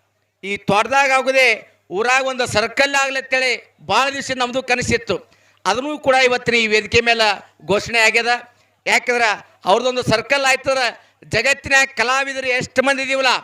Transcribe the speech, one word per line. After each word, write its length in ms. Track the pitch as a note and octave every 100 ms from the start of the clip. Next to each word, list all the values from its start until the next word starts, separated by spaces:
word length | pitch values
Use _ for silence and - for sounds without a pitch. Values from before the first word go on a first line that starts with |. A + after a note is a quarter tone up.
| _ _ _ _
ಈ 140 | F#3+ G3+
ತೋಟದಾಗ 540 | - G3+ A3 C4+ C#4
ಆಗುದೇ 680 | C4 B3+ C4 B3+ G#3+ - _ -
ಊರಾಗ 380 | F3+ A#3+ C4 C4
ಒಂದು 200 | B3 B3
ಸರ್ಕಲ್ 480 | G#3+ A3+ A#3 C#4 C#4
ಆಗ್ಲತ್ತೇಳಿ 800 | C4+ C4+ C4 C4 C4 A3 - _ D#3
ಭಾಳ 240 | G#3 C4+
ದಿವಸ 220 | C#4 B3+ B3+
ನಮ್ದು 280 | B3 A3
ಕನಸಿತ್ತು. 680 | G#3 B3 A#3 A#3 - E3+ - _ _ _ F3+
ಅದನ್ನೂ 320 | G#3+ C#4+ D4+
ಕೂಡ 180 | C#4 C4
ಇವತ್ತಿನ 400 | B3+ B3 A#3+ A#3
ಈ 120 | A3
ವೇದಿಕೆ 340 | G#3+ G#3 A#3
ಮೇಲೆ 540 | A#3 A#3 G#3+ F#3+ - _ D#3
ಘೋಷಣೆ 340 | G3+ - A#3
ಆಗ್ಯದ. 280 | A3 A3 A#3 A#3+ - _ _ _ -
ಯಾಕಂದ್ರೆ 720 | A#3 A#3+ A#3+ A3+ F#3+ - _ -
ಅವ್ರದ್ದೊಂದು 380 | G#3+ B3 B3+
ಸರ್ಕಲ್ 420 | - A3 A3+ C#4 C4+
ಆಯ್ತಂದ್ರೆ 640 | C4 C4+ C4 A#3+ - _ _ D3+
ಜಗತ್ತಿನ 480 | G#3 A#3+ C4+ C#4+ C4+ C4+ -
ಕಲಾವಿದರು 500 | A#3 C4+ C#4 C4+ C4
ಎಷ್ಟು 360 | B3 - -
ಮಂದಿ 200 | C4 C4+
ಇದೀವಲ್ಲ, 240 | C4 C4+ C4 G3